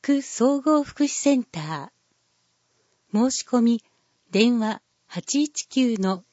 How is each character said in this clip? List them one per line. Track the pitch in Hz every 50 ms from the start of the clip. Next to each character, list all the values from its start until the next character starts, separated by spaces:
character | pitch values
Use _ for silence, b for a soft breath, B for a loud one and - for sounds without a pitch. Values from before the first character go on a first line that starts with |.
区 | - - 285 277
総 | 269 - - - 226 262 285 285
合 | 254 302 311 302 285
福 | - - - 294
祉 | 277
セ | - - - 285 285
ン | 262 233
タ | _ - 165 151 151 160 147 139 - _ _ _ _ _ _ _ _ _ _ _ _ _ _ _ _ _ _ _ _ _ _ _ _
ー。 | - 208 233 262
申 |
し | 262 - -
込 | - - 247
み、 | 233 233 233 226 _ _ _ _ _ _ _ _ _ _
電 | - 190 220 240 247 233
話、 | 220 214 220 - _ _ _ _ _ _
八 | - 180 - - - 277 294
一 | 294 _ - - _
九 | - 262 262 240 226 208
の | 190 190 190 185 - _